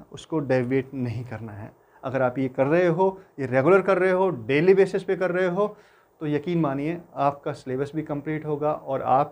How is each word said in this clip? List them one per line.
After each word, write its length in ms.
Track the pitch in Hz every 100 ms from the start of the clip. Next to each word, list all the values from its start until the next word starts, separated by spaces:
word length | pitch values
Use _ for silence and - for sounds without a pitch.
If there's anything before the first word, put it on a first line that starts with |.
| -
उसको 280 | - - 160
डेविएट 520 | 135 127 123 135 131 139
नहीं 280 | 120 120 123
करना 260 | 110 110
है। 200 | 104 110 - _ _
अगर 180 | 131 127
आप 180 | 127 123
ये 80 | 131
कर 180 | 131 135
रहे 200 | 165 180
हो, 320 | 160 190 190 - -
ये 60 | 131
रेगुलर 360 | 127 139 190
कर 160 | 190 185
रहे 140 | 185
हो, 180 | 185 190
डेली 440 | 139 110 139 180
बेसिस 300 | 190 185 190
पे 120 | 190 185
कर 160 | 180
रहे 160 | 175 185
हो, 280 | 180 208 - _ _ _ _
तो 60 | 151
यकीन 320 | 147 175 170
मानिए 400 | 151 139 147 170 - 135
आपका 340 | 139 143 160
सिलेबस 380 | 135 - 127 139 156
भी 80 |
कंप्लीट 420 | 151 143 151 156 156
होगा 260 | 147 151
और 280 | 151 143 135
आप 300 | 117 127 147